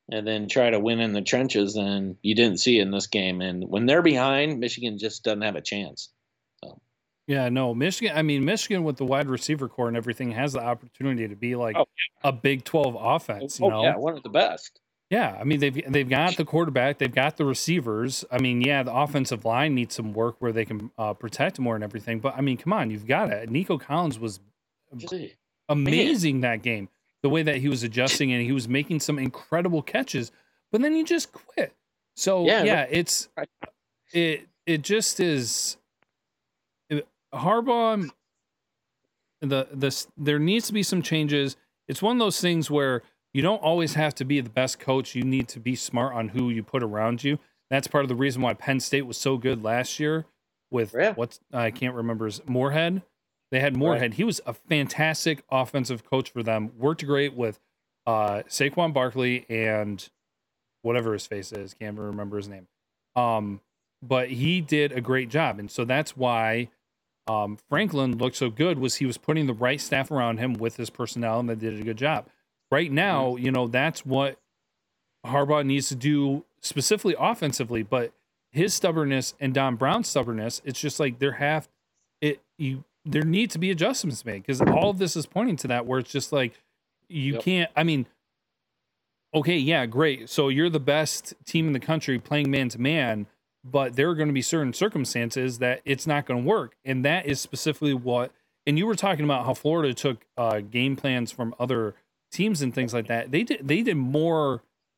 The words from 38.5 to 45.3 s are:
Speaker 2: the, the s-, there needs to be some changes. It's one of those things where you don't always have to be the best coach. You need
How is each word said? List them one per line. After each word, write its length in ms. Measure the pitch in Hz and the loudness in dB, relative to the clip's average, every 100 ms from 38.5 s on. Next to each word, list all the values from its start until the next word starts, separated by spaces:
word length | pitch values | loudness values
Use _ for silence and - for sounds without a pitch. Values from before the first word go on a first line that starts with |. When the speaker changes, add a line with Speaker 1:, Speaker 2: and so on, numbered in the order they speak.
| _ _ _ _ _ _ _ _ _ | _ _ _ _ _ _ _ _ _
Speaker 2:
the, 260 | 139 135 135 | -2 0 -2
the 160 | 139 135 | -2 -2
s-, 200 | - - - | -2 -8 -4
there 220 | 147 147 | 0 2
needs 280 | 160 226 - | 4 2 0
to 60 | |
be 100 | 208 | -2
some 180 | 185 185 | 0 0
changes. 540 | - 160 147 147 139 - _ _ - | 0 0 2 2 0 -4 _ _ -10
It's 140 | 139 | -2
one 140 | 208 247 | 0 2
of 40 | |
those 220 | 214 - | 2 2
things 280 | 180 165 147 | 0 0 2
where 320 | 147 135 123 - _ _ | 2 2 0 -4 _ _
you 80 | 135 | 0
don't 200 | 165 214 | 2 2
always 320 | 156 175 160 | 2 2 2
have 200 | 156 151 - | 2 0 0
to 100 | 135 | 0
be 160 | 143 | 0
the 80 | 117 | 0
best 300 | 127 127 - | -2 -2 -2
coach. 360 | - 131 131 127 | 0 0 0 -2
You 80 | |
need 240 | 131 | 0